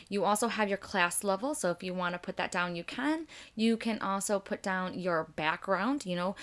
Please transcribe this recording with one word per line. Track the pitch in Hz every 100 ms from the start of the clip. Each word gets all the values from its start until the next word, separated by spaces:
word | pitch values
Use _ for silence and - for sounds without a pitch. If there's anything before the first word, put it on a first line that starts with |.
| -
You | 202
also | 185 208 233
have | 214 208
your | 196
class | - 196 175 -
level. | 202 196 254 -
So | 180
if | 170
you | 185
wanna | 180 175 175
put | - -
that | 185
down, | 185 175 170
you |
can. | 170 - 277 320 311 - - -
You | 226 226
can | 226 208
also | 190 196 196 196
put | - 208
down | 202 185 185 -
your | 180 165 160
background, | 151 156 175 - 180 214 285 185
you |
know, | 175 180 196